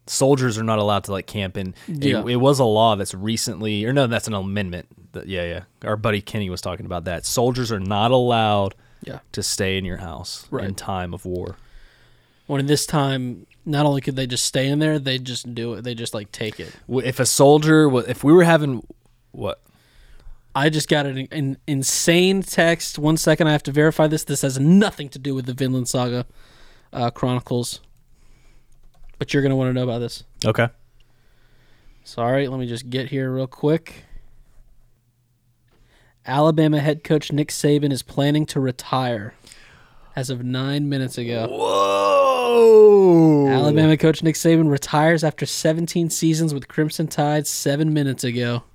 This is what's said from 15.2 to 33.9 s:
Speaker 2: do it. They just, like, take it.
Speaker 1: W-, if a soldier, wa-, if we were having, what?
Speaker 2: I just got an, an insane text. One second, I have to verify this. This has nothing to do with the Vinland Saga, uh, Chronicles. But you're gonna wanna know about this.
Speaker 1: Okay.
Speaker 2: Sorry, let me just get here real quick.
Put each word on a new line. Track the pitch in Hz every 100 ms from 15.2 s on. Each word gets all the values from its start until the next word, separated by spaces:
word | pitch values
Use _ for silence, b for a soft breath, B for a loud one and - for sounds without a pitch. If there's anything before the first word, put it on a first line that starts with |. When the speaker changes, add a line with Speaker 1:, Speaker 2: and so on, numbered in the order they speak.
| 127 120 123 120
Speaker 2:
do | 117 107
it. |
They | 123 113
just, | 117
like, | 110 101
take | - 110 98
it. | 82 - -
Speaker 1:
W-, | 131 127
if | 123
a | 123
soldier, | - 139 151 156 156 151
wa-, | 123 120
if | 120
we | 139
were | 180
having, | 170 165 143 120 - - _ _ _
what? | - 104 - _ _ _ _ - - - - _ 135
Speaker 2:
I | 151
just | 156 -
got | 151 143
an, | 131 131
an | 156 135 139 -
insane | 139 131 - - 170 185 196
text. | - - 165 170 - -
One | 151 160
second, | 165 156 160
I |
have | 151
to | 143
verify | 143 156 156 151
this. | 156
This | - 139
has | 139 131
nothing | 147 196 208 - 143
to | 135
do | 139 135
with | 127
the |
Vinland | 127 131 131 120
Saga, | 127 123 123 - b b b b b b
uh, | 131 120
Chronicles. | - 127 123 - 123 117 - - - _ _ - - - - _ - - - - -
But | 120
you're | 143
gonna | 135 135
wanna | 127
know | 127
about | 127 117
this. | 120 - - - 110
Speaker 1:
Okay. | 113 117 - _ _ _ _ _ _ _ _ _ _ - _
Speaker 2:
Sorry, | - - 117 135 135
let | 131
me | 120
just | 117 127
get | 127 131
here | 135 131
real | 131 131
quick. | - 147 165 -